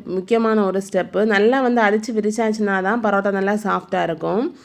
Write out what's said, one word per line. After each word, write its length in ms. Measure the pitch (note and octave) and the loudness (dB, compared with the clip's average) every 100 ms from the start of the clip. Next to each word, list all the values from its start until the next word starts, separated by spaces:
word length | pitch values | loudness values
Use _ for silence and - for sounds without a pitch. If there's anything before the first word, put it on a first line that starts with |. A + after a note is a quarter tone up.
| - | -4
முக்கியமான 560 | F#3 F#3 A3+ A3+ G#3+ F#3+ | -6 0 0 2 2 2
ஒரு 140 | F#3+ | 0
ஸ்டெப்பு. 380 | G3 F#3 E3+ F#3+ A3 | -2 -2 -2 0 2
நல்லா 320 | G3 A3 C4+ | 4 4 4
வந்து 180 | B3 A#3+ | 2 2
அடிச்சு 300 | G#3 G#3+ A3 | 2 2 -2
விரிச்சாச்சுன்னா 640 | G#3+ G#3 G#3+ A3 G#3+ G3+ F#3+ | -2 -2 -2 -2 0 0 0
தான் 220 | F#3 A#3+ | 0 0
பரோட்டா 280 | G#3+ G3 G3+ | 0 0 0
நல்லா 220 | G3 G3 G#3+ | 0 -2 -2
சாஃப்டா 420 | G#3 F3+ - F#3 | -2 -4 -2 -2
இருக்கும். 380 | E3+ D#3+ E3 F#3+ D#4+ - | -2 -4 -2 -2 -4 -8